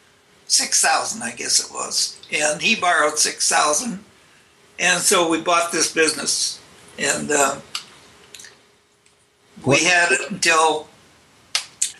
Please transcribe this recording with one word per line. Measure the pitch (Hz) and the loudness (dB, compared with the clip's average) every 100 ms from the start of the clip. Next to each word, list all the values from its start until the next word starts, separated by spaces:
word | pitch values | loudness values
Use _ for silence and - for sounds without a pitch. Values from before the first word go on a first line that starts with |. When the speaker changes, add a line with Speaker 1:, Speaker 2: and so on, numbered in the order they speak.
| _ _ _ _ - | _ _ _ _ -2
Speaker 1:
Six | - 262 - | 0 0 0
thousand, | 175 - - 110 | 2 0 -2 -8
I | 117 | -10
guess | - - - | -8 -2 -2
it | - | -2
was, | - - - - - - | -8 -6 -4 -4 -8 -6
and | 156 151 151 | -2 0 0
he | 170 196 | 0 0
borrowed | 180 160 151 151 | 2 2 0 0
six | - - - | -2 0 0
thousand, | 185 151 151 240 190 - - - - _ _ _ - | 2 2 0 -2 -8 -12 -20 -20 -20 _ _ _ -4
and | 180 175 | 0 0
so | - 190 165 | 2 2 2
we | 160 | 0
bought | 175 170 170 | 2 0 0
this | 165 147 | -2 -2
business, | 160 156 139 - - - - - - - - | 2 0 0 -4 -2 -4 -6 -18 -20 -20 -6
and, | 139 147 147 | -2 -2 0
uh, | 143 135 - - - - - - - - - - - _ _ _ _ _ _ _ _ _ - | 2 2 0 -10 -14 -14 -20 -20 -20 -20 -20 -20 -20 _ _ _ _ _ _ _ _ _ -6
we | 127 | 0
Speaker 2:
What | 143 | 2
Speaker 1:
had | 175 175 175 | 4 2 2
it | - - | 0 -2
until | 202 170 160 160 - - - - _ _ _ _ - - - - | -2 2 4 4 2 -6 -20 -20 _ _ _ _ -10 -10 -6 -6